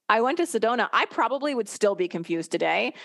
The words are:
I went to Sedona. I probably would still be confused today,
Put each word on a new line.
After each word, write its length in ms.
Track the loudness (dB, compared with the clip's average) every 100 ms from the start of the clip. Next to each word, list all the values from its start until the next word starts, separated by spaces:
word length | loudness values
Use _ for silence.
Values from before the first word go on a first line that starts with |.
| 0
I 120 | 2
went 160 | 2 0
to 60 |
Sedona. 460 | -2 0 0 2 2
I 120 | 0 0
probably 480 | 0 0 0 -2
would 160 | -2 -4
still 260 | 0 0 2
be 120 | -2
confused 440 | -4 -4 -4 -2
today, 420 | -2 0 0 -2 -6